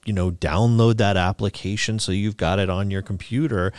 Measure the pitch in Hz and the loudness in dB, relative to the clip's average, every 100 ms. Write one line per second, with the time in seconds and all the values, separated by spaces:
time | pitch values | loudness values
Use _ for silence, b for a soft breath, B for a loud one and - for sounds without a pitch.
0 | - 101 90 85 73 80 117 117 117 110 | -4 -2 0 -2 -2 2 4 6 4 4
1 | 101 95 90 95 101 - 95 107 - 110 | 2 4 2 0 -4 -4 -8 -4 -4 -2
2 | - 95 104 101 95 95 92 92 98 98 | -2 -2 -2 -2 0 0 0 0 -2 -4
3 | 98 95 - 120 156 107 90 | -4 -8 -4 -4 -2 0 -2